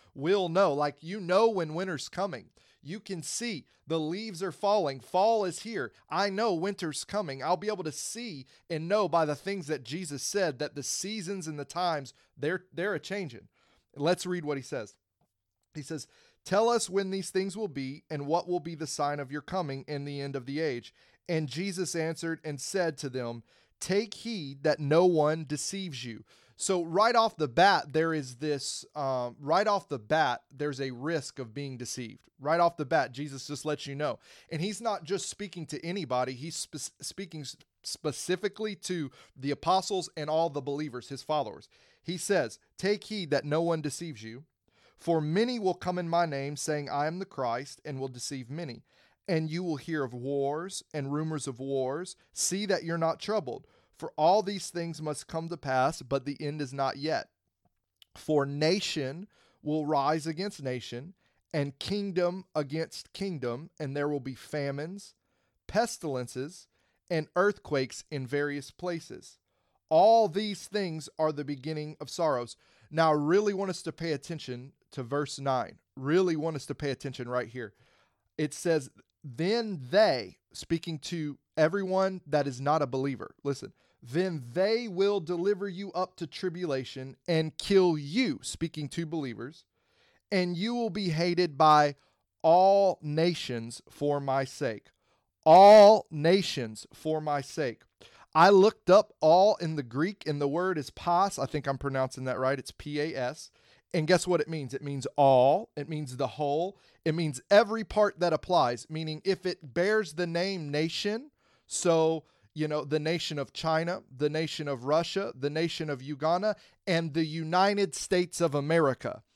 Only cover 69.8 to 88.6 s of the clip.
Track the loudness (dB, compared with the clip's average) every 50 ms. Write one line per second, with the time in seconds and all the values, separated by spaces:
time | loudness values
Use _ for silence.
69.8 | _ 4 6 8 8 8 8 8 6 4 2 0 -2 -2 -4 -8 -8 -6 -4 -2
70.8 | -2 -2 -4 -6 -10 -10 -4 0 0 0 0 -2 -4 -6 -6 -8 -6 -8 -6 -6
71.8 | -8 -10 -10 -12 -12 -10 -4 0 0 2 2 0 -2 -6 -12 _ _ _ _ _
72.8 | _ -4 2 4 6 6 6 4 4 4 4 4 4 2 0 0 -2 -4 -4 -6
73.8 | -6 -8 -8 -6 -4 -4 -4 -4 -4 -8 -10 -10 -8 -10 -10 -10 -12 -16 _ _
74.8 | _ _ -10 -10 -6 -2 -2 -2 -2 -2 -6 -6 -2 0 0 0 -2 -4 -8 -20
75.8 | _ _ -14 -6 0 2 4 4 4 4 0 -2 -4 -4 -4 -6 -8 -8 -8 -6
76.8 | -4 -4 -4 -4 -6 -10 -8 -8 -6 -2 -2 -2 -2 -4 -8 -10 -10 -12 -12 _
77.8 | _ _ _ _ _ _ _ _ _ _ _ -4 -4 -4 -4 -4 0 2 2 0
78.8 | 0 -4 _ _ -20 _ _ _ -16 -12 -6 -4 -2 0 0 0 -2 -4 -6 -8
79.8 | -4 2 4 6 6 6 4 2 -2 -8 -12 _ _ _ -16 -12 -4 -2 -2 -2
80.8 | -2 -4 -8 -8 -8 -8 -6 -6 -6 -6 -8 -10 _ _ 0 2 2 4 2 0
81.8 | -2 0 0 2 2 0 -2 -4 -6 -2 0 0 0 0 -4 -4 0 0 2 2
82.8 | 0 0 -2 -2 -2 -2 -4 -6 -10 -14 -12 _ -4 -4 -4 -4 -8 -16 -16 _
83.8 | _ _ _ _ -12 -6 -2 -2 -2 -2 -2 -6 -8 -6 -2 0 2 2 2 0
84.8 | -2 -2 0 2 2 2 2 0 -2 -2 -2 0 0 0 0 0 -2 -6 -6 -6
85.8 | -8 -6 -4 -4 -4 -4 _ -10 -10 -10 -8 -4 -4 -4 -4 -4 -2 -2 -2 -2
86.8 | -4 -6 -10 -12 -12 -12 -14 _ -4 0 0 0 0 0 -4 -6 0 4 6 6
87.8 | 8 6 4 2 -2 -2 0 0 2 0 0 -4 -6 -10 -6 -4